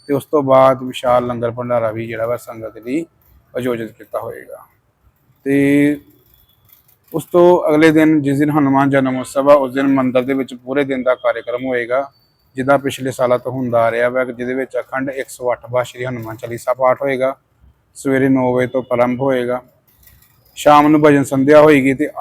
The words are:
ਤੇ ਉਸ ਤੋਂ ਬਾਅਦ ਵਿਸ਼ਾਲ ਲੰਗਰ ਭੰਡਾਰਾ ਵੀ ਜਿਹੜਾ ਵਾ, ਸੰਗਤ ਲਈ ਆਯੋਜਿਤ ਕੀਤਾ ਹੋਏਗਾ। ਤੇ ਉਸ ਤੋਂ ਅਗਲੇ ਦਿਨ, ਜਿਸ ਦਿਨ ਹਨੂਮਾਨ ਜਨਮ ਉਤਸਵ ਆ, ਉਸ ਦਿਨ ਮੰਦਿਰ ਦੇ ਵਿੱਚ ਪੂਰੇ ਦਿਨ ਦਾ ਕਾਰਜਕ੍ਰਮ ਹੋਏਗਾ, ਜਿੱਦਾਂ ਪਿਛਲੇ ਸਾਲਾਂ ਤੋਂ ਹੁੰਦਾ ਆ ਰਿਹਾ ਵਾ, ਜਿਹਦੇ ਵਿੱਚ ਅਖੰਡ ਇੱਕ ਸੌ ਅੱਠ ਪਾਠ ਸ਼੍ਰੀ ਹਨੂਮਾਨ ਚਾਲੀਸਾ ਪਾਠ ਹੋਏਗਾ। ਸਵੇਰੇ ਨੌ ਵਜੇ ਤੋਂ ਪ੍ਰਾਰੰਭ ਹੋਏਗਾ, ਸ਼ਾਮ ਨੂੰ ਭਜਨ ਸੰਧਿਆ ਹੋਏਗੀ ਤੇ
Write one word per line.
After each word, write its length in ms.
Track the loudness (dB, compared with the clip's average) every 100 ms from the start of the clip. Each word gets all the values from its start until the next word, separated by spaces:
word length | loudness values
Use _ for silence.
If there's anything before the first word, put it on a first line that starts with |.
| -6
ਤੇ 40 |
ਉਸ 120 | -6 -2
ਤੋਂ 160 | -2
ਬਾਅਦ 400 | 2 4 4 2
ਵਿਸ਼ਾਲ 440 | -4 -6 0 0 0
ਲੰਗਰ 240 | -4 -6
ਭੰਡਾਰਾ 400 | -6 -4 -2 -2
ਵੀ 140 | -6 -8
ਜਿਹੜਾ 180 | -6 -6
ਵਾ, 120 | -6
ਸੰਗਤ 400 | -10 -14 -14 -14
ਲਈ 280 | -8 -6 -8 _ _ _ _ -8
ਆਯੋਜਿਤ 360 | -6 -6 -8
ਕੀਤਾ 280 | -14 -12 -10
ਹੋਏਗਾ। 460 | -10 -14 -18 -20 -20 _ _ _ _ _ _ _ -2
ਤੇ 520 | 0 2 4 2 0 -8 _ _ _ _ _ _ _ _ _ _
ਉਸ 120 | -10 -2
ਤੋਂ 440 | 4 6 4 2
ਅਗਲੇ 200 | 4 4
ਦਿਨ, 300 | 4 2 2
ਜਿਸ 180 | 0 0
ਦਿਨ 100 | 0
ਹਨੂਮਾਨ 400 | 0 2 2 2
ਜਨਮ 280 | 2 0 -4
ਉਤਸਵ 320 | -6 -2 4
ਆ, 40 |
ਉਸ 200 | 4 2
ਦਿਨ 140 | -2 0
ਮੰਦਿਰ 360 | 0 0 -2
ਦੇ 100 | -2
ਵਿੱਚ 200 | -4 -6
ਪੂਰੇ 300 | -10 -8 -4
ਦਿਨ 200 | -4 -4
ਦਾ 120 | -2 -2
ਕਾਰਜਕ੍ਰਮ 500 | -2 -4 -6 -8 -4
ਹੋਏਗਾ, 460 | -4 -4 -4 -6 _ _ _ _ -8
ਜਿੱਦਾਂ 220 | 0 0
ਪਿਛਲੇ 320 | 0 -8 -8
ਸਾਲਾਂ 280 | -4 -2 -2
ਤੋਂ 120 | -4
ਹੁੰਦਾ 300 | -8 -2 0
ਆ 80 | 0
ਰਿਹਾ 180 | 0 -2
ਵਾ, 140 | -2
ਜਿਹਦੇ 300 | -6 -6 -8
ਵਿੱਚ 240 | -6 -6 -8
ਅਖੰਡ 300 | -8 -8 -8
ਇੱਕ 200 | -8 -12
ਸੌ 220 | -8 -6
ਅੱਠ 120 | -6 -6
ਪਾਠ 140 | -6 -6
ਸ਼੍ਰੀ 200 | -8 -10
ਹਨੂਮਾਨ 300 | -10 -12 -14
ਚਾਲੀਸਾ 380 | -12 -10 -6
ਪਾਠ 280 | -2 0 0
ਹੋਏਗਾ। 340 | -2 -4 -4 -6 _ _ _ _ _ -10
ਸਵੇਰੇ 340 | -2 0 2
ਨੌ 220 | 2 0
ਵਜੇ 140 | -2 -2
ਤੋਂ 140 | -4
ਪ੍ਰਾਰੰਭ 380 | -4 0 0 0
ਹੋਏਗਾ, 400 | -2 -2 -4 -6 -10 _ _ _ _ _ _ _ _ -2
ਸ਼ਾਮ 300 | 4 6 6
ਨੂੰ 140 | 6
ਭਜਨ 220 | 6 4
ਸੰਧਿਆ 380 | 2 0 6 8
ਹੋਏਗੀ 320 | 8 6 4
ਤੇ 160 | 0 -4 2